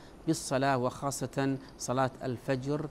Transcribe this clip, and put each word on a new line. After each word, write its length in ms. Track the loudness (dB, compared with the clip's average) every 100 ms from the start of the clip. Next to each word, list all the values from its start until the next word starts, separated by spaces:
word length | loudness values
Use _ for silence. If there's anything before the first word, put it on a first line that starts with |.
| -18 -8 0
بالصلاة 500 | 0 2 2 4 4
وخاصة 800 | 2 0 -4 -2 -2 0 0 0 -4 -8
صلاة 320 | -2 2 2 0
الفجر 680 | -6 -4 0 0 2 -2 -2